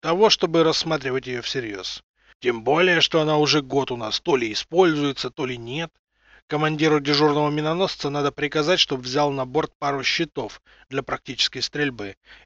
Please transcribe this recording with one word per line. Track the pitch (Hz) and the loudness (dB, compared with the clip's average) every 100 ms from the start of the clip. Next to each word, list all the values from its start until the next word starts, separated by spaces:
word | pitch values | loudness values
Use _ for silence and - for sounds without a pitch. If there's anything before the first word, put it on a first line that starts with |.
того, | 160 175 214 | -2 4 4
чтобы | - 180 165 | 4 2 4
рассматривать | 160 147 165 156 135 131 123 | 4 2 0 -4 -2 -6 -6
её | 123 | -8
всерьёз. | - 135 113 98 90 - - _ _ _ | -6 -6 -8 -8 -10 -12 -16 _ _ _
Тем | 123 117 | -4 -2
более, | 117 156 185 170 | 2 4 4 4
что | - 165 | 2 2
она | 151 151 | 2 2
уже | 147 147 | 2 0
год | 131 135 131 | 0 -2 -2
у | 123 | -4
нас | 107 - | -6 -6
то | - 135 | 0 0
ли | 117 | 0
используется, | 104 - 170 180 151 143 131 131 | -6 -2 4 4 4 0 -2 -6
то | - 139 | -6 -6
ли | 120 | -6
нет. | 117 143 165 _ _ _ _ - - | -8 -8 -10 _ _ _ _ -20 -6
Командиру | 151 156 156 156 151 | -2 0 2 4 4
дежурного | 143 143 151 143 147 | 2 4 4 4 2
миноносца | 151 151 170 190 - 143 | 0 -2 0 -2 -2 -4
надо | 143 143 | -2 -2
приказать, | - 147 156 151 180 | -2 -2 0 2 2
чтоб | - 131 | 2 -2
взял | 123 139 147 | -2 0 0
на | 139 127 | 0 -2
борт | 143 160 _ | -2 -2 _
пару | 143 139 | -4 -2
щитов | 127 - 165 - 110 - _ - - | -2 -2 -2 -6 -8 -10 _ -20 -10
для | 135 | -8
практической | 131 135 - 123 - 131 | -6 -6 -6 -4 -2 -2
стрельбы | - 147 143 117 101 - _ - | -6 -4 -4 -4 -10 -14 _ -20